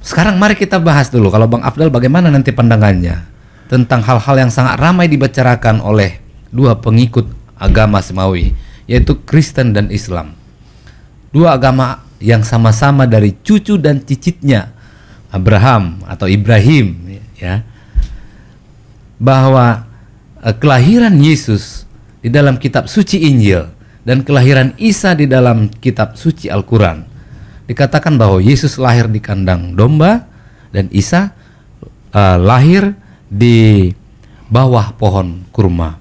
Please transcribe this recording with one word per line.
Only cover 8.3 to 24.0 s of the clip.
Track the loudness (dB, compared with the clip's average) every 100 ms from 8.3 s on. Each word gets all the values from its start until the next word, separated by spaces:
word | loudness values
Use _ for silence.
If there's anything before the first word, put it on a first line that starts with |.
| -2 -2 -4 -12 -20 -4
yaitu | 0 0 -2
Kristen | 0 -2 0 -2 -2
dan | -2 -2
Islam. | -6 -6 -10 -10 -18 -20 _ -20 -20 -20 -20 -20 -20 -4
Dua | 2 2
agama | 2 0 0 -2 -6 -18 -6
yang | 0 0
sama-sama | 0 0 2 2 2 2 2
dari | 2 0 -2
cucu | -2 -2 0 -2
dan | 0 -2
cicitnya | -4 -6 -6 -4 -2 -2 -2 -16 -20 -20 -20 -20 -10
Abraham | -4 0 2 2 2 -2 -8
atau | -14 -8 -2
Ibrahim, | -2 2 2 4 2 0 -6 -14 -18 -20 -14
ya. | -8 -8 -8 -20 -6 -4 -4 -10 -20 -20 -20 -20 _ -20 -20 -20 -20 -4
Bahwa, | 0 2 2 4 2 0 -8 -20 -20 -20 _ -8
eh, | -6
kelahiran | -2 2 2 4 4 4
Yesus | 4 4 2 0 -4 -4 -16 -18 -20 -20 -10
di | -2
dalam | 0 2 0
kitab | -4 -4 -4
suci | -2 -2 0
Injil | 2 2 2 0 -4 -16 -20 -14